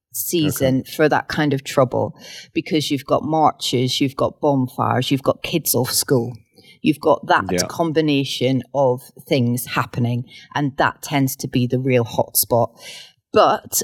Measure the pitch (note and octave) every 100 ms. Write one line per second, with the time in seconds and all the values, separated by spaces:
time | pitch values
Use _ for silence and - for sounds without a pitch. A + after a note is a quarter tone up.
0 | _ - - E3+ D3 - C3 C3 - -
1 | D3+ D3 - - D3 C3+ - - B2 A2
2 | G#2+ - - - - E3 - D#3+ C#3 C#3
3 | - C#3+ D3+ D#3 D3 - - B2 B2+ -
4 | C#3 - B2 - D3 C3+ B2+ - A2+ A#2
5 | - C3+ C3+ - - E3 - A#2 B2 -
6 | - C3 A#2 A#2 _ _ - - - D3
7 | D#3+ - D#3 E3+ G2 F2 F2+ - E3 D#3
8 | D3+ C#3 C3+ - B2+ B2+ - C#3+ C3 B2+
9 | - - - C#3+ A#2+ A#2+ - B2+ A#2+ -
10 | A#2 A#2+ - - - C#3+ C#3+ C#3 C#3+ -
11 | - C#3+ C3+ - B2+ C3 B2 B2+ C3 B2
12 | A2+ - - - - A#2 - - - -
13 | - _ _ G#3+ D#3+ G#3+ - -